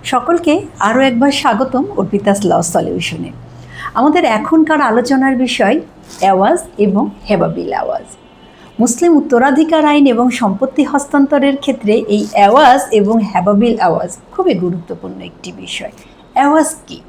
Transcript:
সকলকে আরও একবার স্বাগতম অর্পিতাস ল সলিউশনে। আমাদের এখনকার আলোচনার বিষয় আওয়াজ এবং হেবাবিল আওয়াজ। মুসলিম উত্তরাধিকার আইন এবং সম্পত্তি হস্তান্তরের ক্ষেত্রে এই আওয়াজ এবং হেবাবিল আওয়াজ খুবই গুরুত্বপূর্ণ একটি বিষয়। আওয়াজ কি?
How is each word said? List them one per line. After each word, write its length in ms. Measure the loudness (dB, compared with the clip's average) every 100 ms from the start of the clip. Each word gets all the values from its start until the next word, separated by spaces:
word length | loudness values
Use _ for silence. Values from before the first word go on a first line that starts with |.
| -2
সকলকে 420 | -2 0 0 0 -2 -2 -4 0
আরও 140 | 2 0
একবার 220 | 2 0 0
স্বাগতম 440 | 0 0 -2 -2 -4 -4
অর্পিতাস 380 | -4 -2 0 0 0
ল 20 | 0 0
সলিউশনে। 580 | -4 -4 -6 -8 -8 -12 -14 -20 -20 -20 -16 -8 -2
আমাদের 240 | 0 2 0 -2
এখনকার 420 | 0 2 2 2 2
আলোচনার 440 | 0 0 0 2 0
বিষয় 320 | -2 0 0 0 -4 -20 -20 -2 0
আওয়াজ 260 | 2 2 0 -4 -2 0
এবং 180 | 0 -2 -6 -4
হেবাবিল 440 | -2 -2 -4 -6 -6
আওয়াজ। 240 | -6 -8 -10 -20 -20 -20 -20 -20 -20 -2
মুসলিম 280 | -2 2 2 2
উত্তরাধিকার 640 | 2 2 2 2 2 2 2
আইন 120 | 4 4
এবং 120 | 4 0 0
সম্পত্তি 420 | -2 -2 -4 -2 -2
হস্তান্তরের 640 | -2 -2 0 2 2 0 -2
ক্ষেত্রে 320 | -4 -4 0 0 0 -2
এই 60 | 0 2 4
আওয়াজ 320 | 6 6 4 2 0
এবং 160 | 2 0 0
হেবাবিল 440 | -2 2 2 2 2 0
আওয়াজ 220 | -2 -6 -12 -14
খুবই 220 | -2 0 0
গুরুত্বপূর্ণ 560 | -2 -6 -10 -14 -14 -16 -18
একটি 200 | -16 -16 -16
বিষয়। 300 | -14 -12 -14 -16 -20 -20 -6 0
আওয়াজ 240 | 2 2 0 -6 -16
কি? 120 | -20